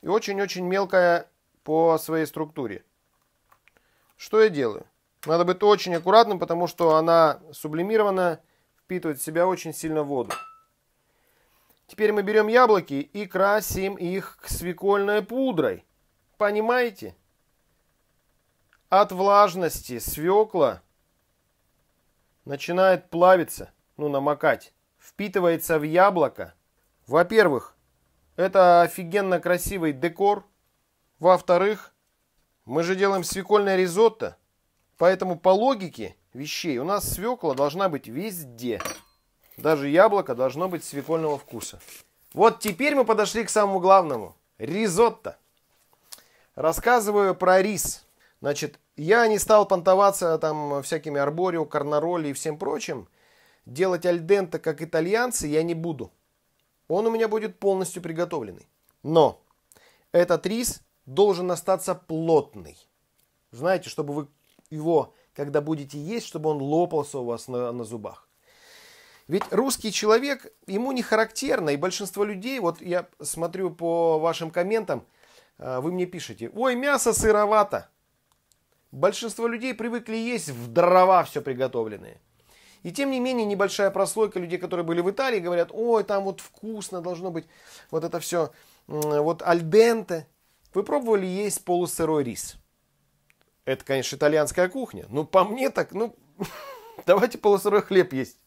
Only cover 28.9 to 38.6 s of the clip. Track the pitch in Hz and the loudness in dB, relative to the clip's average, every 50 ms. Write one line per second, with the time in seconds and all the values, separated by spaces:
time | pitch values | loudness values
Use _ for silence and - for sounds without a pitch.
28.9 | - - 180 165 175 202 196 190 180 165 160 175 180 175 - - 202 190 165 156 | 0 -8 -10 -2 -2 -2 0 0 0 -2 0 0 -2 -2 -2 -6 -6 -2 -2 -2
29.9 | 143 127 135 170 165 - 196 202 208 202 - _ _ _ _ _ _ _ _ _ | -2 -2 -4 -6 -2 0 2 2 2 0 -4 _ _ _ _ _ _ _ _ _
30.9 | _ _ _ _ _ _ 156 180 185 175 - - 180 175 190 202 214 196 - - | _ _ _ _ _ _ 4 4 4 4 4 2 2 4 4 0 -2 -4 -8 -20
31.9 | _ _ _ _ _ _ _ _ _ _ _ _ _ _ _ - 123 156 170 175 | _ _ _ _ _ _ _ _ _ _ _ _ _ _ _ -4 -4 -2 0 0
32.9 | 190 185 202 196 196 190 170 - - 190 185 - 208 214 202 196 190 185 185 180 | 0 2 2 2 2 0 -2 -4 -6 -8 -2 2 2 4 4 4 2 2 2 0
33.9 | 165 190 226 226 220 _ 117 90 - _ _ _ _ _ _ _ _ _ _ _ | 2 4 4 4 4 _ -10 -10 -10 _ _ _ _ _ _ _ _ _ _ _
34.9 | _ _ 165 180 190 185 196 185 175 165 - 190 190 196 226 262 277 208 190 156 | _ _ 4 4 4 2 -2 -4 -6 0 4 4 4 4 4 0 0 -2 -6 -12
35.9 | 127 - 107 87 - _ _ _ _ 120 143 147 - - - 170 135 117 135 170 | -12 -12 -12 -12 -14 _ _ _ _ -14 -12 -10 -8 -6 -4 -4 -4 -4 -2 -2
36.9 | 202 202 - - - - 185 233 254 240 - 156 131 131 143 147 139 185 196 190 | -4 -4 -4 -6 -6 -6 -4 -6 -6 -4 -4 -4 -2 0 -2 -2 0 -2 -2 -2
37.9 | 147 135 - 110 113 143 196 220 196 175 156 127 120 113 | -4 -4 -10 -10 -10 -8 -8 -8 -10 -12 -14 -16 -16 -10